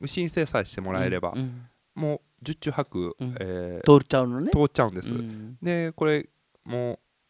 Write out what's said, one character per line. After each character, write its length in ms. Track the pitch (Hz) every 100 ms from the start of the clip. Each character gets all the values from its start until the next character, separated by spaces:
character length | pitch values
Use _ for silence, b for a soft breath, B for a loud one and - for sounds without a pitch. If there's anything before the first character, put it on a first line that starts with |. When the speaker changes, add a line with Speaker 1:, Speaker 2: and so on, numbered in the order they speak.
Speaker 1:
う 40 |
ん。 40 | 143
Speaker 2:
申 220 | - 170
請 160 | 170 151
さ 140 | 120
え 40 |
し 100 | 95
て 60 | -
も 120 | 95
ら 120 | 92
え 60 | 92
れ 100 | 90
ば、 120 | 87
Speaker 1:
う 20 |
ん。 40 | 123
う 40 |
ん。 240 | 131 123 120 _ _
Speaker 2:
も 200 | - 156 147
う 40 | _ _
十 140 | 131
中 160 | 160 151
八 140 | 147 139
九、 280 | 90 87 -
Speaker 1:
う 40 |
ん。 120 | 127 120
Speaker 2:
え 420 | 95 90 90 87
ー、 140 | - 143
Speaker 1:
通 40 |
っ 60 | 135
ち 60 |
ゃ 60 | 135
う 40 | 123
の 140 | 123
ね。 100 | 208
Speaker 2:
通 100 | 147
っ 80 | 143
ち 80 | -
ゃ 40 |
う 60 | 117
ん 40 |
で 80 | 90
す。 100 | 107
Speaker 1:
う 60 | 120
ん。 400 | 113 110 110 123
Speaker 2:
で、 300 | 175 170 165
こ 140 | 160 156
れ、 240 | 151 - _ _ _
も 340 | - 120 123 - _ _